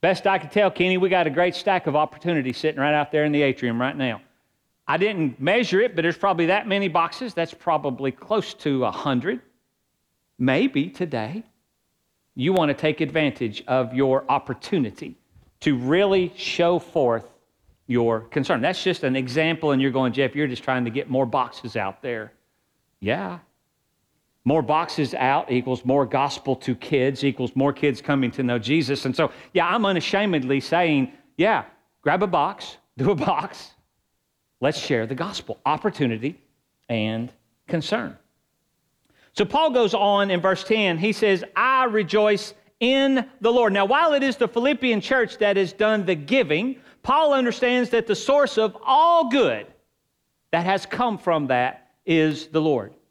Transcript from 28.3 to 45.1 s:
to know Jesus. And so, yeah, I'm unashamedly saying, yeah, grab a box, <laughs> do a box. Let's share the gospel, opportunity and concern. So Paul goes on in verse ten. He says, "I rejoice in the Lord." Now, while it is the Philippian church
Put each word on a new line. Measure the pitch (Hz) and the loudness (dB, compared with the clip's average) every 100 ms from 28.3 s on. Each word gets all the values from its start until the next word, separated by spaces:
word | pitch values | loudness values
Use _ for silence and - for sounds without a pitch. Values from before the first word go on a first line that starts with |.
to | - | -2
know | 123 120 | -2 -2
Jesus. | 107 156 131 139 131 | 0 0 0 -2 -4
And | 123 | -2
so, | 151 - - | -2 -2 -6
yeah, | 180 170 | -2 0
I'm | 214 202 | 0 0
unashamedly | 185 - 196 208 165 127 139 | 0 0 0 0 0 0 -2
saying, | - 165 175 147 127 - _ - | 0 0 2 2 0 -6 _ -2
yeah, | 190 202 - _ _ _ | 2 2 -2 _ _ _
grab | 147 170 | -2 0
a | 202 | 0
box, | 175 151 202 - - _ | 0 0 -4 -16 -18 _
<laughs> | - | -4
do | 135 | 0
a | 180 | 0
box. | 285 151 160 - - _ _ _ _ _ _ _ _ _ | 0 -2 -4 -10 -20 _ _ _ _ _ _ _ _ _
Let's | 131 156 | -2 -2
share | - 123 110 | -2 -2 -2
the | 131 | -6
gospel, | 175 202 - - - | -8 -10 -12 -6 -2
opportunity | 147 220 - 139 113 127 180 _ _ _ _ _ | -2 -2 -2 -2 -2 -6 -10 _ _ _ _ _
and | 117 107 113 120 - _ _ _ | -4 -2 -4 -8 -12 _ _ _
concern. | 170 147 214 101 - _ _ _ _ _ _ _ _ _ _ _ | -6 -2 -4 -6 -12 _ _ _ _ _ _ _ _ _ _ _
So | - 202 | -4 -2
Paul | 269 320 | 2 2
goes | 254 220 | 4 2
on | 214 202 202 196 | 2 2 2 2
in | 180 | 2
verse | 180 180 | 2 0
ten. | - 220 202 165 | 0 2 2 0
He | 202 | -2
says, | 208 214 190 - - | 2 2 2 0 -2
"I | 240 262 254 | 2 2 2
rejoice | 214 180 208 214 208 - - _ _ | 0 0 2 4 2 -2 -16 _ _
in | 233 269 277 262 - - | 0 2 2 2 -2 -2
the | 214 | 0
Lord." | 240 226 | 4 4
Now, | 196 196 | 2 2
while | 269 339 | 4 4
it | 285 | 2
is | 269 247 | 0 0
the | 240 | -2
Philippian | 233 247 285 254 220 | 0 0 0 0 -2
church | - | 0